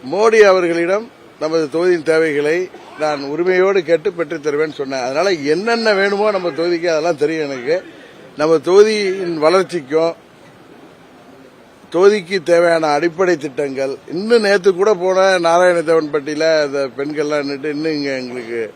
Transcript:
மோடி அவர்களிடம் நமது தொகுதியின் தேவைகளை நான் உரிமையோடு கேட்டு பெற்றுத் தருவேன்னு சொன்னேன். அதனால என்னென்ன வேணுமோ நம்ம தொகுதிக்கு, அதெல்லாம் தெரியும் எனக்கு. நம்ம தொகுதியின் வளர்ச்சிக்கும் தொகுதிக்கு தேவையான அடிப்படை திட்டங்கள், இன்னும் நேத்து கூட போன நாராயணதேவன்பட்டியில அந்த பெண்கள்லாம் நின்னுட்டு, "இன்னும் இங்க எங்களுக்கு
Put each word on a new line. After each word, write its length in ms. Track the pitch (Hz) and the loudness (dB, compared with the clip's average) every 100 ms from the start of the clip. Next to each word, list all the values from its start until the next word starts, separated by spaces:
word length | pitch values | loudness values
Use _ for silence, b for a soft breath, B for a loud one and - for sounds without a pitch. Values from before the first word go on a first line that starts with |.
| 127 | -6
மோடி 280 | 175 226 220 | 2 4 6
அவர்களிடம் 680 | 208 185 175 170 170 196 233 - - - | 6 6 2 -2 -2 -4 -6 -20 -20 -8
நமது 300 | 151 165 156 | -2 -2 -2
தொகுதியின் 320 | 160 180 175 | 0 0 0
தேவைகளை 680 | 151 160 160 143 147 170 185 - - - | 2 0 2 0 0 -2 -4 -12 -20 -6
நான் 240 | 151 147 | -4 -4
உரிமையோடு 600 | 139 156 175 185 190 196 | -6 -2 0 2 2 2
கேட்டு 300 | 156 165 175 | 2 0 0
பெற்றுத் 340 | 170 151 160 143 | -4 -6 -4 -4
தருவேன்னு 260 | 143 156 | -2 -4
சொன்னேன். 280 | 143 139 135 | -4 -6 -4
அதனால 320 | 123 135 190 | -4 -2 0
என்னென்ன 600 | 175 139 160 220 233 220 | 0 0 0 0 0 0
வேணுமோ 380 | 196 202 202 214 | 2 0 0 0
நம்ம 180 | 196 175 | 0 -4
தொகுதிக்கு, 380 | 143 170 170 170 | -2 -2 0 0
அதெல்லாம் 300 | 160 165 151 | 0 0 0
தெரியும் 340 | 147 160 147 | -2 -2 -4
எனக்கு. 340 | 135 123 175 - B B B B - | -6 -2 -4 -4 B B B B -4
நம்ம 220 | 151 160 | 0 2
தொகுதியின் 800 | 151 190 214 214 196 190 180 160 | 4 6 6 4 -2 -4 -6 0
வளர்ச்சிக்கும் 880 | 151 185 185 170 131 156 165 165 - - - - - - - - - - - - - - - - - | 2 2 0 -6 -2 -2 -2 -4 -18 -20 -20 -20 -20 -20 -20 -20 -20 -20 -20 -20 -20 -20 -20 -20 -8
தொகுதிக்கு 500 | 165 196 208 170 190 | 2 4 4 -2 -6
தேவையான 440 | 147 170 170 165 156 | 2 2 4 2 2
அடிப்படை 500 | 147 170 160 185 170 | 0 0 0 0 0
திட்டங்கள், 600 | 147 131 143 135 135 135 - | -4 -6 -6 -4 -6 -8 -10
இன்னும் 320 | 160 214 233 | -8 0 2
நேத்து 340 | 208 196 190 | 2 2 2
கூட 200 | 175 202 | 2 0
போன 440 | 196 185 185 190 185 | 2 0 2 2 2
நாராயணதேவன்பட்டியில 1200 | 165 170 180 175 156 165 156 151 139 151 160 160 | 2 4 4 2 2 0 0 -4 -4 -2 0 0
அந்த 280 | 147 139 139 120 | 0 -4 -6 -6
பெண்கள்லாம் 220 | 143 151 | -8 -4
நின்னுட்டு, 460 | 147 151 143 143 | -2 -2 -4 -8
"இன்னும் 280 | 151 147 160 | -8 -6 -4
இங்க 180 | 151 143 | -4 -4
எங்களுக்கு 640 | 131 127 123 113 117 110 | -6 -8 -12 -8 -8 -8